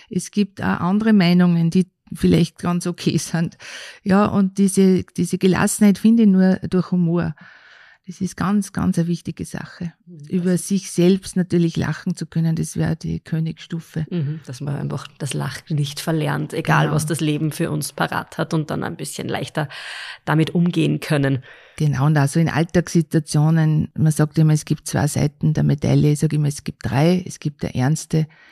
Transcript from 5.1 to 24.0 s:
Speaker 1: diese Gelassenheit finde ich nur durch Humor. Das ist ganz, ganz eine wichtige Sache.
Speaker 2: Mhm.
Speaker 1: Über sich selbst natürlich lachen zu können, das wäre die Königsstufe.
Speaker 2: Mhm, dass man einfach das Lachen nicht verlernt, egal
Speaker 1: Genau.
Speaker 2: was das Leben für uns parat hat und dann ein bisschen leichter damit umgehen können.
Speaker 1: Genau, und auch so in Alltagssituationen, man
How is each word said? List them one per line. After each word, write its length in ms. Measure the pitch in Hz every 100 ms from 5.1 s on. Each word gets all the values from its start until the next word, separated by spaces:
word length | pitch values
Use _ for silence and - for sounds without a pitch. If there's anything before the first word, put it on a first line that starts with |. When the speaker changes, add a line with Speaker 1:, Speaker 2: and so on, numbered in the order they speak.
| -
Speaker 1:
diese 220 | 175 185
Gelassenheit 600 | 190 170 208 - 208 190
finde 260 | 220 233
ich 40 | 214
nur 280 | 185 185 185 -
durch 220 | 185 -
Humor. 440 | 180 165 170 165 - 180 - _ - - _
Das 160 | - -
ist 160 | 185 -
ganz, 360 | 175 208 196
ganz 260 | - 175 180
eine 80 | 170
wichtige 380 | 175 - -
Sache. 480 | 165 - - - 170 - _
Speaker 2:
Mhm. 200 | 170 147
Speaker 1:
Über 300 | 185 180 180
sich 320 | - 196 -
selbst 460 | - 175 190 - 185
natürlich 400 | 180 175 170 165
lachen 400 | - 156 - 175
zu 100 | 165
können, 300 | 165 165 160
das 200 | 156 165
wäre 200 | 160 160
die 240 | 160 165
Königsstufe. 840 | - 160 160 156 - 165 - 165 156
Speaker 2:
Mhm, 300 | 175 139 156
dass 160 | 143 127
man 140 | 143
einfach 320 | 139 143 143 - -
das 160 | 143
Lachen 420 | 151 143 - - 151
nicht 240 | 143 -
verlernt, 520 | - 160 147 147 151
egal 340 | - 156 147 151
Speaker 1:
Genau. 100 | 156
Speaker 2:
was 100 | 156
das 140 | 165
Leben 320 | 156 147 156
für 180 | - 165
uns 220 | 151 147
parat 460 | - 165 - - -
hat 160 | 160
und 160 | 165 151
dann 120 | 156
ein 140 | - 165
bisschen 320 | 151 - -
leichter 400 | - - - 147 - - - - -
damit 260 | - 156 156
umgehen 480 | 180 175 170 151 151
können. 460 | - 151 135 135 - - - -
Speaker 1:
Genau, 300 | 151 127 143
und 120 | 151
auch 80 | 139
so 140 | 165
in 80 | 160
Alltagssituationen, 1400 | 139 170 180 160 175 156 165 - 151 151 160 156 156 -
man 160 | -